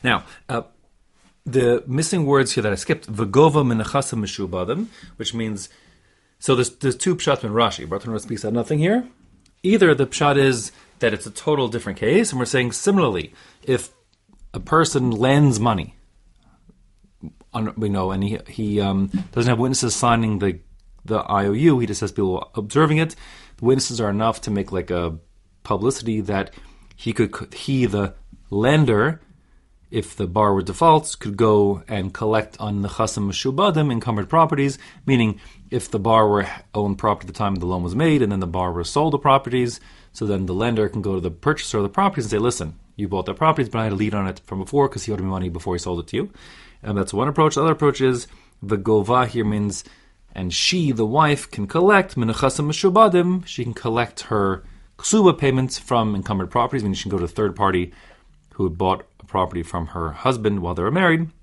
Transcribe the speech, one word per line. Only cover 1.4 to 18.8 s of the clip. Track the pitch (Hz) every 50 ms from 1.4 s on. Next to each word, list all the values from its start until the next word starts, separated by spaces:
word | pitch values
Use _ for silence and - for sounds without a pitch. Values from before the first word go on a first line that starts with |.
| _
the | 135 120 131 123 120 120 120 -
missing | 123 127 147 160 - 196 180 156
words | 139 143 139 131 127 -
here | 127 107
that | 107
I | 98
skipped, | 92 - - - - - -
"V'gova | 107 101 113 101 98 135 156 160 135 151 139
min | 123 117 110
nechasim | 107 - - 139 135 - 123 113
mishubadim," | 104 95 - - 101 87 90 92 90 92 131 180 226 226 - - - - -
which | - 113 - 117
means, | 113 113 110 104 98 - - _ _ _ _ _ _ _ _ _ _ _ _ _ _
so | - - 135
there's, | 123 123 - -
there's | _ - 135 123
two | - - 185 175
pshat | 175 - 151 139 - -
in | 107
Rashi. | 104 117 117 107 - - 62
Bartanura | 80 92 98 - 117 110 104
speaks | - - 117 104 -
out | 107 113
nothing | 120 113 - 156 147
here. | 156 185 214 247 240 - _ _ _ _ _ _ _ _ _ _
Either | - 185 214 208 180 165 147
the | 139 135
pshat | 131 - - 151 143 139
is | 139 135 135 127 117 120 - - - - _ _ _
that | - 117 104
it's | 101 -
a | 110
total | - - - 156 151 139 127
different | 113 113 117 - 101 92 -
case, | 110 110 151 208 233 220
and | 143 127
we're | 123
saying | - - 131 123 120
similarly, | - - - 196 196 196 165 123 95 87 78 - - - - - _ _ -
if | - 127 120 - - _ _ _ _ _ _ _ _ _ _ - - -
a | -
person | - - 151 160 160 151 - 139 127 123
lends | 113 104 123 131 139 143 147 139 117 104
money, | 110 120 110 92 76 - - - _ _ _ _ _ _ _ _ _ _ _ _ _ - _ _ _ _ _ _ _ _ _ _ - 76 - _ - _ -
on, | 117 110 107 -
you | 110 110 101
know, | 101 95 92 92
and | 95 95 98
he, | 101 110 - -
he, | - - - 110 104 104 104